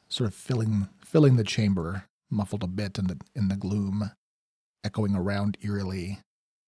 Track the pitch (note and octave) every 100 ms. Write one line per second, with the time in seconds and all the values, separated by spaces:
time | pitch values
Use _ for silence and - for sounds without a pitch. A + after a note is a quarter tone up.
0 | _ - G#2+ - - B2 A2 G#2 G2 -
1 | - D#3+ C#3+ B2 G#2 - G#2 F#2 E2 F#2+
2 | - _ _ G#2 G2+ G#2 F2+ F#2+ G2+ -
3 | F#2 - - - G2 G2 F#2+ G#2 G2 G2+
4 | G#2 - _ _ _ _ _ _ G2+ A2
5 | G2+ G2 F#2+ G2+ G#2 F#2+ G#2 G2+ F#2+ G2
6 | E2+ G3 _ _ _ _